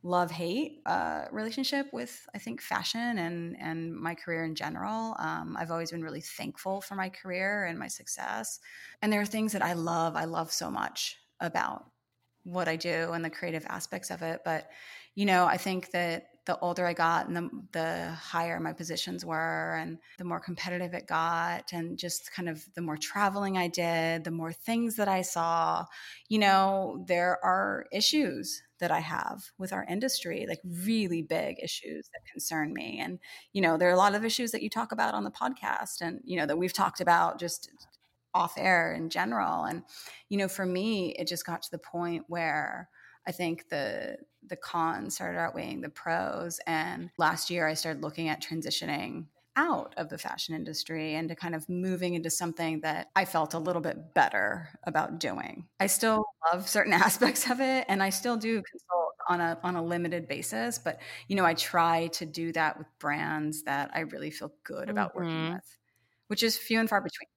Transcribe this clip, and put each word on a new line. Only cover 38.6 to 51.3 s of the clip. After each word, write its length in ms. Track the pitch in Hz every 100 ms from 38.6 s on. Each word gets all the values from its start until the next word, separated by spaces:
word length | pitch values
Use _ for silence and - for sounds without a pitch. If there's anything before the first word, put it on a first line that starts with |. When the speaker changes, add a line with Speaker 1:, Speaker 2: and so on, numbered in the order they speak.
| 190 180 165
Speaker 1:
in 160 | 165 165
general. 560 | 170 185 226 196 85 80
And, 160 | - - - - - _
you 80 | 202
know, 100 | 196
for 180 | 190 185
me, 500 | 180 208 214 180 -
it 100 | -
just 180 | 175 -
got 180 | 170
to 80 | -
the 80 | 165
point 460 | - 175 175 170 -
where 600 | 170 160 151 147 - 170 _ - - -
I 60 |
think 380 | 180 175 165 -
the, 480 | 147 127 90 - - - _ -
the 80 | 180
cons 600 | - 175 165 110 - -
started 220 | 180 175
outweighing 440 | 165 - - -
the 80 | 131
pros. 720 | - - 165 190 - 170 170 -
And 420 | 165 160 160 170 -
last 320 | 156 160 -
year 180 | 175 156
I 60 |
started 280 | 156 165 151
looking 260 | 151 151 165
at 120 | 151
transitioning 840 | - 165 151 147 - 143 - - 160 _ _ -
out 400 | 330 285 - -
of 100 | -
the 100 | -
fashion 340 | - - -
industry 600 | 160 160 151 - 160 156 156
and 140 | 165